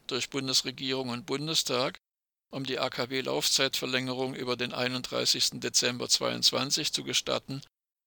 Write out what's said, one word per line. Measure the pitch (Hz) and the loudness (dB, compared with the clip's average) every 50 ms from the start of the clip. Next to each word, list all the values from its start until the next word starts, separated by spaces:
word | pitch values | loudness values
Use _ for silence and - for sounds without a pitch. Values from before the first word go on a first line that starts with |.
| _ - | _ -4
durch | 135 123 - - | -2 -2 -2 -2
Bundesregierung | - 139 135 131 131 - - 139 127 127 135 131 131 131 131 123 | -2 -4 -2 2 2 2 2 0 -6 -6 -2 -2 -2 0 0 -2
und | 117 120 - | -4 -6 -4
Bundestag, | - 139 139 147 160 160 - - - 135 123 127 156 185 - _ _ _ _ _ _ _ _ _ _ | -4 -2 -2 -2 0 2 2 2 2 2 2 2 0 -2 -6 _ _ _ _ _ _ _ _ _ _
um | - 135 135 | -8 -6 -4
die | 127 127 - | -2 0 0
A-K-W-Laufzeitverlängerung | 135 127 - - 127 120 135 131 127 131 131 147 147 - - - 139 135 - - - 127 127 127 131 131 127 127 131 131 139 | 0 0 0 -2 -4 -2 -2 -2 0 0 0 2 2 2 4 4 4 2 2 -2 -2 0 0 0 0 0 -2 -2 -2 -2 -2
über | - - 123 123 | -4 -2 -2 -2
den | 117 123 123 | -2 -2 -4
einunddreißigsten | - - 123 127 127 127 123 - - 123 123 - - 135 123 - - 131 | -2 0 0 0 0 -2 -4 -2 -2 0 2 2 4 4 2 0 0 -2
Dezember | 120 123 - - - 123 123 123 123 113 | -6 0 2 2 2 2 0 -2 0 2
zweiundzwanzig | - - 131 123 120 120 123 - - 120 127 143 - - 151 - - | 2 2 2 0 0 2 2 2 4 2 0 2 0 0 0 0 -2
zu | - 135 | -2 -4
gestatten, | 135 123 - - 135 127 120 - - 135 139 - - _ _ _ _ _ _ _ | 0 0 0 2 2 -2 -2 -2 -6 -10 -10 -12 -14 _ _ _ _ _ _ _